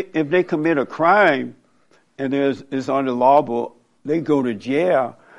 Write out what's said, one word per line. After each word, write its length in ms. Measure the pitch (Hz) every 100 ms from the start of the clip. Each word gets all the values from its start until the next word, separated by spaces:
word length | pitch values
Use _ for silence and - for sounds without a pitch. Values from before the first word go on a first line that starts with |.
| 190 156
if 100 | 143
they 140 | 180
commit 340 | 180 156 160 147
a 80 | 120
crime 680 | - 165 202 185 135 123 - _ _ _ _ _ -
and 160 | 135
there's, 300 | 139 139 135 -
it's 180 | 135 131
on 160 | 135 131
the 60 |
law 300 | 123 127 143
book, 380 | 131 117 117 _ _ _ 135
they 140 | 165
go 220 | 151 143
to 120 | 123
jail 640 | 104 117 143 180 147 120 - _